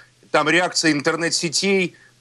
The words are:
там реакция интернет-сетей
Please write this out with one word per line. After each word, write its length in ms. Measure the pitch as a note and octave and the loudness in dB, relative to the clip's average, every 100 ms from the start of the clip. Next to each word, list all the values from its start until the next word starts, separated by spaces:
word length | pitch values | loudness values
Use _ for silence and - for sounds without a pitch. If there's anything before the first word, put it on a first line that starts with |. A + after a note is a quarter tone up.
| - _ - | -20 _ -2
там 180 | D#3 D3+ | 0 2
реакция 440 | E3 F3 - E3 | 2 0 0 0
интернет-сетей 1040 | D3 D3 D#3 E3 - E3+ - G3 G3 F3 - - _ | 0 -2 -2 -2 -2 -4 -2 0 0 -2 -8 -20 _